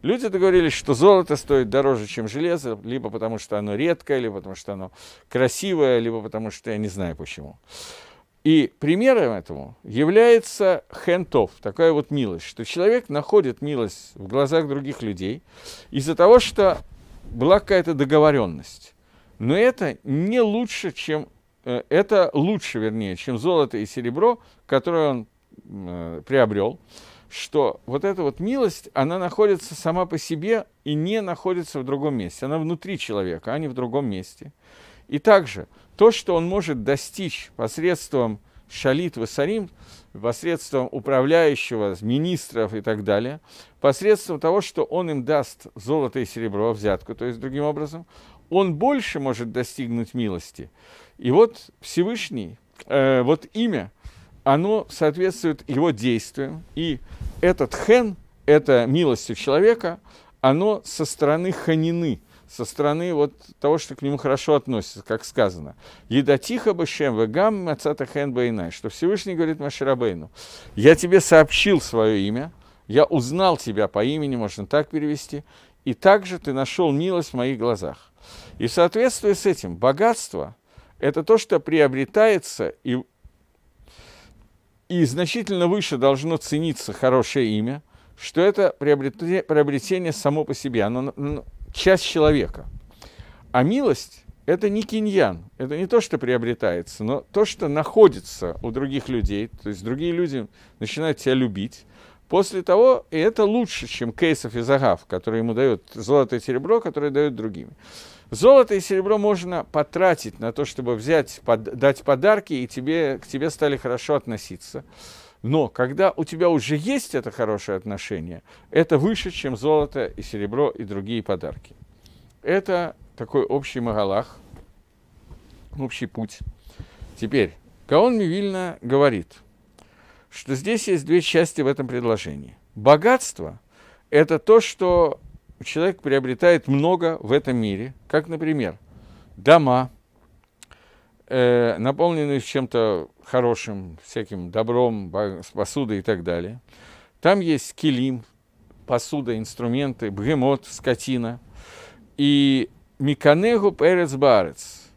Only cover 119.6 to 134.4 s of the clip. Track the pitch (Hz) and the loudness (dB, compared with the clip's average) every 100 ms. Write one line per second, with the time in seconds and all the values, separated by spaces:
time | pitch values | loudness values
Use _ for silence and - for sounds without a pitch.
119.6 | 139 156 147 139 113 - 107 107 101 120 | 2 2 0 -4 -8 -8 -12 -8 -6 -2
120.6 | 151 - 107 98 98 117 104 95 80 - | -2 -2 -10 -8 -6 -6 -4 -6 -6 -12
121.6 | - - - _ - - _ _ - 185 | -18 -20 -20 _ -20 -20 _ _ -2 -2
122.6 | 190 180 170 - - - 117 143 117 139 | 0 -2 -2 -8 -20 -14 -4 -2 0 -2
123.6 | 139 127 117 107 101 98 127 - - - | -4 -6 -4 -2 0 0 -4 -14 -20 -20
124.6 | - _ _ _ _ _ _ - - - | -20 _ _ _ _ _ _ -20 -20 -20
125.6 | - - 131 - 123 - 110 - - - | -18 -10 -10 -8 -10 -8 -10 -10 -14 -14
126.6 | - - - - - - 110 135 95 - | -20 -20 -20 -18 -20 -10 -2 0 0 -2
127.6 | _ _ - 147 233 233 185 180 202 185 | _ _ 0 4 4 2 0 -2 -4 -4
128.6 | 180 - 117 135 143 107 85 - _ _ | -8 -8 -2 4 4 2 -6 -18 _ _
129.6 | _ _ _ _ _ _ _ - - 131 | _ _ _ _ _ _ _ -20 -8 -6
130.6 | 180 226 208 180 139 175 160 165 165 - | -2 -4 0 -2 2 2 4 2 2 0
131.6 | 135 139 131 123 120 107 90 71 65 - | -2 -2 -4 -4 -2 -2 -4 -12 -14 -20
132.6 | _ - 107 151 214 254 - - 78 101 | _ 0 6 6 6 2 0 -10 -12 -14
133.6 | _ _ - _ _ 147 151 160 | _ _ -20 _ _ 2 4 0